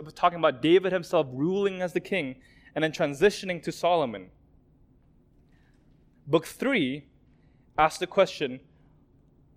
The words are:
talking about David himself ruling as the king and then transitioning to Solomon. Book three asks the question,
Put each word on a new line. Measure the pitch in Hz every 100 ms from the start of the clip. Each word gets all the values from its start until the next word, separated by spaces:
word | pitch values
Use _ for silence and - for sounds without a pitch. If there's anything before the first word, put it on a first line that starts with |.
| 151 -
talking | 180 175
about | 160 127
David | 151 180 185
himself | 180 160 170 135
ruling | 127 156 190 196 185
as | 180
the | 175
king | - 196 135 127 _ _ -
and | 151
then | 156
transitioning | 151 156 139 202 202 190 175
to | 165
Solomon. | - 170 175 131 101 92 _ _ _ _ _ _ _ _ _ _ _ _ _ _ _ _ _ _ _ -
Book | 165 -
three | - 247 262 127 147 - _ _ _ _ _ _ -
asks | 156 -
the | 180
question, | - 185 - 139 131 - _ _ _ _ _ _ _ _